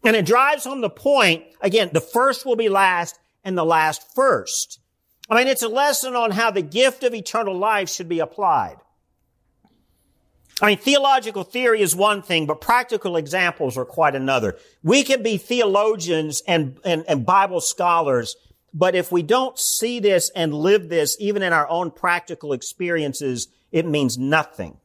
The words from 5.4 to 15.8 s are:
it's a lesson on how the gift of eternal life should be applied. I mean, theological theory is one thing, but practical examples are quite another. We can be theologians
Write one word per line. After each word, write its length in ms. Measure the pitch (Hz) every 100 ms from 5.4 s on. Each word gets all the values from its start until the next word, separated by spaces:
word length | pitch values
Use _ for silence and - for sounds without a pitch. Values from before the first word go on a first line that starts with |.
| 262
it's 140 | 269
a 60 | 233
lesson 460 | 233 285 285 262
on 160 | 247 226
how 200 | 196 226
the 100 | 196
gift 440 | 151 180 262 262
of 100 | 254
eternal 420 | 233 - 226 208 185
life 320 | 208 214 190
should 180 | - 175
be 120 | 170
applied. 580 | 160 - 190 143 92 78 _ _ _ _ _ _ _ _ _ _ _ _ _ _ _ _ _ -
I 60 | 208
mean, 100 | 202
theological 680 | - 285 269 262 220 202
theory 380 | 180 247 247 220
is 160 | 196 170
one 240 | 208 208
thing, 240 | - 170
but 160 | 151 156
practical 560 | - 233 240 214 196 170
examples 600 | 147 180 175 170 139 123
are 80 | 127
quite 280 | - 156
another. 440 | 139 131 131 107 - _ _
We 220 | 156 262
can 180 | 269 269
be 160 | 220 208
theologians 1040 | - 240 220 190